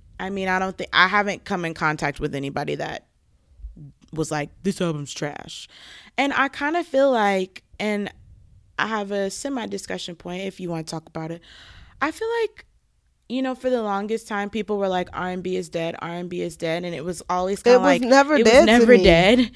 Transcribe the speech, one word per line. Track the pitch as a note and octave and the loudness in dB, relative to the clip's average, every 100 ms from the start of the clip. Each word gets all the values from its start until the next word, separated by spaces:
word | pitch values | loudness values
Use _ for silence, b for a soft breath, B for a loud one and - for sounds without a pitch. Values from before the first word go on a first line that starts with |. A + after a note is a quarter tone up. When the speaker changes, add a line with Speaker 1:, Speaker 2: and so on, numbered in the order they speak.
| - - | -20 -14
Speaker 1:
I | F#3+ | -10
mean, | G3 F#3+ | -6 -4
I | F#3 | -2
don't | F#3+ F3+ | -4 -8
think, | - | 0
I | - F#3 | 4 4
haven't | G#3 G3+ D#3 | 4 0 -4
come | - F#3+ | -6 -6
in | E3 | -4
contact | D#3+ D#3 D3+ D3 - | -2 -2 -2 -4 -4
with | D3 C#3 | -6 -6
anybody | C#3 C#3+ D3 D3 | -6 -6 -6 -6
that | D3+ - _ _ _ _ _ _ - - C#3+ _ - | -8 -12 _ _ _ _ _ _ -20 -18 -20 _ -14
was | D#3+ D#3 | -8 -4
like, | D3+ D3 _ | -4 -6 _
"This | G3 - | -4 -2
album's | F3 D3+ C#3+ | -4 -4 -8
trash." | - D3 - - - - B B B B - | -8 -10 -10 -16 -18 -20 B B B B -4
And | C#4 | -2
I | C4+ C4+ | 0 -2
kinda | - C#4+ E4+ | -2 -4 -4
feel | E4 C4 C#4 | -2 2 2
like, | A#3+ G3+ F#3+ F#3 - _ - | 4 2 0 -4 -10 _ -8
and | G#3+ G#3 G3+ - - - _ _ _ - | -4 -4 -6 -12 -20 -20 _ _ _ -6
I | G#3 | -4
have | A3 G3+ | -4 -6
a | G3+ G3 | -6 -6
semi | - C#4 C4+ G#3+ | -8 -8 -8 -8
discussion | G3+ - F#3 - E3+ | -10 -10 -12 -12 -14
point | F3 F3+ | -12 -10
if | F#3+ - | -10 -10
you | F3 | -10
wanna | E3 | -10
talk | D#3+ D#3+ - | -10 -12 -12
about | E3 D#3+ | -12 -12
it. | E3+ b b b b b b | -14 b b b b b b
I | C#4+ | -6
feel | - A4+ A#4 | -6 -6 -4
like, | G#4+ - - _ _ _ _ _ - | -4 -8 -20 _ _ _ _ _ -10
you | B3 | -6
know, | C4+ | -6
for | B3 B3+ | -4 -2
the | B3 | -2
longest | G#3+ G3 G#3 A3+ - | -2 -4 -4 -6 -6
time, | G3+ G3+ | -6 -6
people | A3+ G#3 G#3 | -6 -4 -2
were | G3 | -2
like, | F#3 F3+ | -2 -4
"R | - F3+ | -6 -6
and | F3+ | -6
B | F#3 F#3 | -6 -6
is | E3 | -6
dead, | E3+ E3 - | -6 -6 -6
R | E3+ | -10
and | F3 F3+ | -8 -8
B | F3 | -6
is | F3 D#3+ | -8 -6
dead," | E3 E3+ | -4 -4
and | F3 | -6
it | D#3+ | -8
was | E3 E3 - | -8 -8 -4
always | F3+ F#3 G3 | -2 -2 0
Speaker 2:
It | |
Speaker 1:
kinda | A#3+ B3 | 6 6
Speaker 2:
was | - | 6
Speaker 1:
like, | - | 2
Speaker 2:
never | A#3+ C4+ C#4 D4 | 6 6 6 6
Speaker 1:
it | |
Speaker 2:
dead | A3 | 8
Speaker 1:
was | B3+ | 8
Speaker 2:
to | G#3+ | 8
Speaker 1:
never | A#3+ A#3 A#3+ | 8 8 8
Speaker 2:
me. | |
Speaker 1:
dead. | F3+ E3 F#3 B3 A#3+ | 8 6 6 4 2